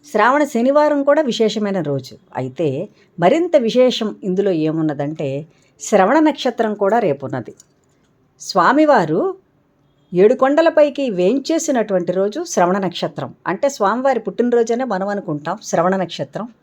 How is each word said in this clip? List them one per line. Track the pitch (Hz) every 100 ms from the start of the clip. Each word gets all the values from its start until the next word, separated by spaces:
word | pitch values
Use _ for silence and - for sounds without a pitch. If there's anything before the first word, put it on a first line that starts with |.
| -
శ్రావణ | 208 220 285
శనివారం | 285 233 254 285 302 294
కూడా | 277 294
విశేషమైన | 302 214 220 214 202 190
రోజు. | 151 139 127 110 _ -
అయితే | 131 131 160 135 202 _ _ -
మరింత | 175 302 349 330
విశేషం | 226 233 254 247 214 -
ఇందులో | 202 185 202 170
ఏమున్నదంటే, | 156 156 160 143 143 156 147 139 156 _ _ _
శ్రవణ | - 208 190 294
నక్షత్రం | 311 277 262 240 220
కూడా | 208 196 226 202
రేపున్నది. | 139 131 127 110 - _ _ _ _ _ _ _ _
స్వామివారు | - 190 175 262 302 269 156 160 370 370 _ _ _ _ _ _ _
ఏడు | 175 208 254
కొండలపైకి | 262 294 330 311 294 - 269
వేంచేసినటువంటి | 185 180 262 - 320 320 254 214 190 175 180
రోజు | 202 254
శ్రవణ | 349 - 175 196
నక్షత్రం. | 190 160 151 156 131 - -
అంటే | 180 277
స్వామివారి | 269 196 226 269 240
పుట్టినరోజనే | 202 185 247 240 226 233 254
మనం | 185 196
అనుకుంటాం | 202 175 147 156 202
శ్రవణ | - 180 175 190
నక్షత్రం. | 175 - 147 170 233 _